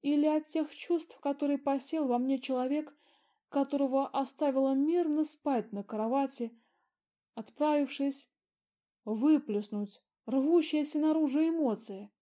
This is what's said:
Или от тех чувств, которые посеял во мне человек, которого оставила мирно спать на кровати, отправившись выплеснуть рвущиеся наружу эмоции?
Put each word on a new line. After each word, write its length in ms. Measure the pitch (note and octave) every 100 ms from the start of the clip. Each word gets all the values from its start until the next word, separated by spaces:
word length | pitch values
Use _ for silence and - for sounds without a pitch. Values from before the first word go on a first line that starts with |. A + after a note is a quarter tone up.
Или 240 | C#4 D4 D4+
от 180 | D4+
тех 300 | D4+ D#4+ D4+
чувств, 440 | - - E4+ - -
которые 360 | C#4+ C#4+ C#4+ C#4+
посеял 500 | C#4+ C#4 C4+ D#4+ C#4
во 120 | A#3+
мне 200 | B3+ C4+
человек, 560 | C4 B3+ B3+ D4 D4+ - _ _ _ _ _
которого 600 | C#4 C#4 C#4+ C#4 C4+ C#4
оставила 680 | - C4+ - D4 C4 C4+
мирно 500 | C4+ D4 F4 E4 D4+
спать 480 | D4+ - D4 B3+ G#3+
на 100 | G3+
кровати, 680 | G3 G#3+ A3+ C4+ C#4 - A#3 A#3 _ _ _ _ _ _ _
отправившись 960 | - G#3+ - D4+ D4 C#4 - C#4 C#4 - _ _ _ _ _ _ _ -
выплеснуть 960 | A3 C#4 D4+ - G#3 G#3 G#3 G#3 - _ _ -
рвущиеся 720 | C4 C#4 E4+ D4+ D4+ D4 D4+
наружу 420 | D#4 D#4 D4+ C#4
эмоции? 680 | E4 E4 C#4 G#3 - G3 G#3 _